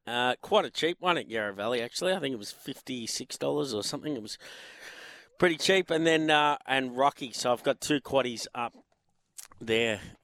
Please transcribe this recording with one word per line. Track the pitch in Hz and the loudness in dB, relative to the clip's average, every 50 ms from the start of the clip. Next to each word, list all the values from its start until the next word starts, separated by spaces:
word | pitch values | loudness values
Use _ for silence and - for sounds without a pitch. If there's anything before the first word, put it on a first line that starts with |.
| - | -10
Uh, | - 117 123 123 127 123 - | -6 -2 0 2 2 0 0
quite | - - 202 214 175 | -2 2 2 2 2
a | 117 | 2
cheap | - - 151 165 175 - | -2 -2 -2 -2 -2 0
one | 170 180 170 147 | 0 0 0 0
at | 110 - | 0 -4
Yarra | 110 113 104 104 98 | -4 -2 -2 -2 -4
Valley, | 101 101 113 127 120 113 | -4 -2 -2 -2 -2 -2
actually. | 120 - - 175 185 190 | -4 -4 -4 -2 -2 -2
I | 190 | 0
think | 147 139 131 | -2 -4 -4
it | 107 | -6
was | 101 - - | -8 -12 -14
fifty-six | - - - 131 - - - 131 123 113 110 - - 127 - - | -14 -12 -12 -12 -12 -10 -10 -8 -8 -6 -6 -8 -8 -8 -10 -8
dollars | - 143 139 143 147 147 135 107 | -6 -2 -2 -2 -2 -2 -2 -4
or | 104 101 | -4 -4
something. | - - 143 151 151 147 | -4 -6 -6 -6 -6 -6
It | 117 104 | -6 -6
was | 110 - - - - - - - - - - - - - - - - - - - _ _ | -10 -12 -14 -16 -18 -18 -18 -20 -20 -20 -20 -18 -18 -18 -18 -18 -20 -20 -20 -20 _ _
pretty | - 180 180 165 | 2 2 2 2
cheap. | 147 - - 190 190 180 - | 2 2 4 4 4 4 2
And | 165 160 165 | 2 2 4
then, | 165 160 160 156 156 | 4 4 4 4 4
uh, | 151 151 147 147 147 - - | 4 6 6 4 2 0 0
and | - 131 135 131 127 123 | 0 0 0 0 0 0
Rocky. | 127 135 139 - - 151 117 - | 2 2 2 2 0 -8 -10 -6
So | - - 123 123 | -2 2 2 2
I've | 113 - | 2 2
got | 139 127 - | 0 0 0
two | - - 151 139 | 0 0 0 0
quaddies | - - 135 135 123 123 120 107 - - - | 0 0 0 2 2 0 -2 -6 -10 -10 -8
up | 123 120 113 - - - _ _ _ _ _ _ _ _ _ _ - - - - - | -6 -8 -8 -8 -12 -20 _ _ _ _ _ _ _ _ _ _ -20 -20 -20 -18 -10
there | 117 113 110 113 117 113 107 98 - - - - | -2 2 4 4 4 2 0 -2 -6 -12 -18 -20